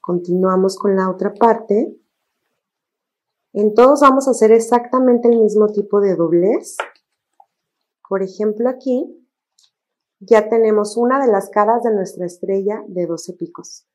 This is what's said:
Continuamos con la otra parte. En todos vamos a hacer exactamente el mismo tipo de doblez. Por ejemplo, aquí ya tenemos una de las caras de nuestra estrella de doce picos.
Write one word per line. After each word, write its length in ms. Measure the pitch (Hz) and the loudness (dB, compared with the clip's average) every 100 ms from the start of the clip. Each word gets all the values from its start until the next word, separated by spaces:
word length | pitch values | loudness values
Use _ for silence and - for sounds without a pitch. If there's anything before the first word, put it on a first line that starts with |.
Continuamos 760 | - 175 175 180 185 185 190 190 | -4 -6 -2 -2 0 0 0 -2
con 180 | 202 190 | -2 0
la 140 | 190 | -2
otra 240 | 185 196 | -4 -6
parte. 600 | - 233 220 - 202 294 - _ _ _ _ _ _ _ _ _ _ _ _ _ _ _ | 0 2 2 0 -2 -2 -10 _ _ _ _ _ _ _ _ _ _ _ _ _ _ _
En 220 | - 208 | -2 0
todos 260 | 208 254 285 | 4 4 6
vamos 260 | 285 262 269 | 4 4 0
a 40 | |
hacer 200 | 233 220 | 0 4
exactamente 760 | 226 226 240 240 254 254 240 240 | 4 4 -2 0 0 2 2 2
el 100 | 233 | 2
mismo 300 | 214 196 208 | 2 2 0
tipo 320 | 208 202 202 | -2 -2 0
de 160 | 202 170 | 0 0
doblez. 600 | 165 170 185 285 - - - _ _ _ _ _ _ _ _ _ _ _ _ | 0 2 0 -2 -6 -14 -14 _ _ _ _ _ _ _ _ _ _ _ _
Por 140 | 190 | -6
ejemplo, 480 | 190 190 214 214 240 | -6 -4 -4 -2 -4
aquí 520 | 254 269 247 311 - _ _ _ _ _ _ _ _ _ _ | -4 -4 -4 -4 -14 _ _ _ _ _ _ _ _ _ _
ya 280 | 190 220 214 | 2 2 2
tenemos 480 | 233 220 214 208 226 | 0 2 0 -2 -2
una 280 | 240 269 | 0 0
de 60 | 262 | 0
las 200 | 202 202 | 0 -2
caras 320 | - 208 233 | -2 0 0
de 100 | 233 | 0
nuestra 320 | 214 185 - | -2 -4 -8
estrella 580 | 175 175 185 196 196 214 - | -12 -10 -6 -4 -4 -8 -10
de 180 | 180 170 | -8 -6
doce 280 | 165 - | -6 -10
picos. 520 | 175 170 - - - _ | -12 -14 -14 -20 -20 _